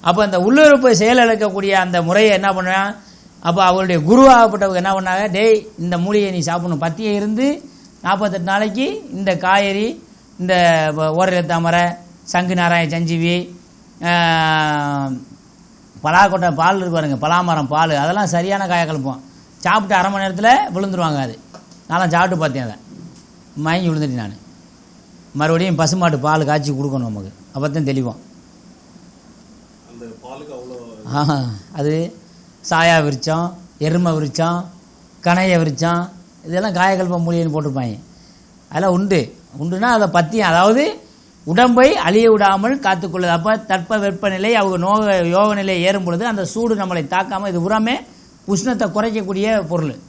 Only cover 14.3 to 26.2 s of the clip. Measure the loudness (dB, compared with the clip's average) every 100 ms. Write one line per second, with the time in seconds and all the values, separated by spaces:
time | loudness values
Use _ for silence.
14.3 | 2 2 2 0 -2 -2 -4 -4 -8 -14
15.3 | -20 -20 -20 -20 -20 -20 -8 -2 2 2
16.3 | 2 -2 0 0 0 -2 -2 -2 -4 0
17.3 | 0 0 -2 -2 0 0 0 -2 -2 -2
18.3 | -2 -2 -4 -2 -2 -2 -4 -6 -10 -16
19.3 | -20 -20 -8 0 0 2 0 0 -2 -4
20.3 | 0 4 4 2 -4 -4 -2 -2 -2 -4
21.3 | -8 -18 -20 -20 -20 -4 0 2 2 2
22.3 | 2 -2 -4 -8 -10 -18 -20 -20 -20 -20
23.3 | -20 -20 -8 -2 0 0 -2 -4 -6 -8
24.3 | -12 -20 -20 -20 -20 -20 -20 -20 -20 -14
25.3 | -2 0 2 0 0 0 2 0 0